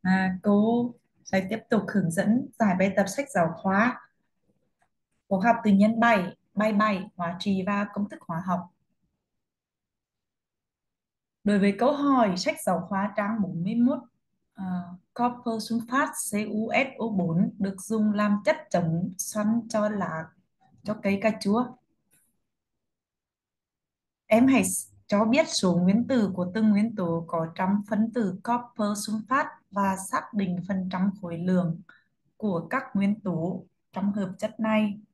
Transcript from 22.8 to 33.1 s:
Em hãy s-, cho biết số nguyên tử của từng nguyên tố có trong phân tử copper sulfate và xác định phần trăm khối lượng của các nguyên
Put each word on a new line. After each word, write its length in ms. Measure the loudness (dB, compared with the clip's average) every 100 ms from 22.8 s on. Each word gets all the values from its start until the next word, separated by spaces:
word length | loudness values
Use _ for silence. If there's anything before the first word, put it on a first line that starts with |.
| _ _ _ _ _ _ _ _ _ _ _ _ _ _ _
Em 220 | 4 6
hãy 160 | 4
s-, 260 | 2 -4 -10 _ _
cho 180 | 0 2
biết 200 | 2 2
số 280 | 0 2 2
nguyên 300 | 4 2 2
tử 240 | 0 0 -2
của 160 | -4
từng 160 | 0 4
nguyên 260 | 4 2 -2
tố 300 | -2 -2 -4
có 240 | -4 -4 -2
trong 260 | 0 0 0
phân 220 | 0 0
tử 260 | 0 -2 -4
copper 680 | -4 -4 -4 -4 -2 -2 -4
sulfate 400 | -6 -2 -2 -2 -8 _
và 260 | -2 -2 -2 -4
xác 220 | -6 -4
định 260 | -4 -2 -4 -4
phần 220 | -4 -4
trăm 200 | 0 -2 -2
khối 160 | -8 -4
lượng 440 | 2 2 2 -4 -10 -20 _ _ _ _
của 300 | -2 -2 -2
các 140 | -4 -2
nguyên 280 | 0 0